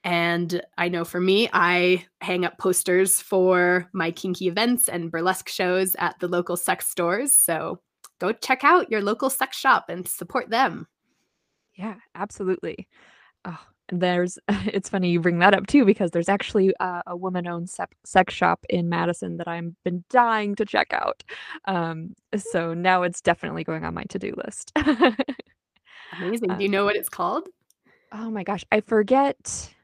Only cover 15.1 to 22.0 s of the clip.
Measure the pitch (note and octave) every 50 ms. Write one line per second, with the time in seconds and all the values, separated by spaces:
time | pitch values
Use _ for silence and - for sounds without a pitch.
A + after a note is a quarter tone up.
15.1 | F3 E3+ E3 F3 E3+ E3+ F3 G3+ G3 F#3 G3 - - D4 B3 G3 - - G3 E3+
16.1 | - E3+ E3+ - G3 G3 - - - G#3 F#3+ F#3+ F#3 - F#3 F#3 F3+ F3 - F#3
17.1 | F3+ F3 F#3 F#3 F#3 F3+ F3 F3 F3 F3 F3 F3+ - - F3+ - _ _ _ -
18.1 | - F#3+ F#3 - - - F3+ E3+ E3+ _ - - - F3+ F3 E3+ E3+ E3+ E3+ F3
19.1 | E3+ - F#3+ F3+ E3+ E3 E3+ E3+ E3+ E3+ E3+ E3+ E3+ _ _ F3 F3 F3+ F3 _
20.1 | - B3 A#3+ A#3 A3 G#3+ G#3 G#3 G3+ - G#3 G#3 - - - _ - - - -
21.1 | - _ - - - - - - - D#4+ _ G3 F#3+ F3 E3+ E3 E3 D#3+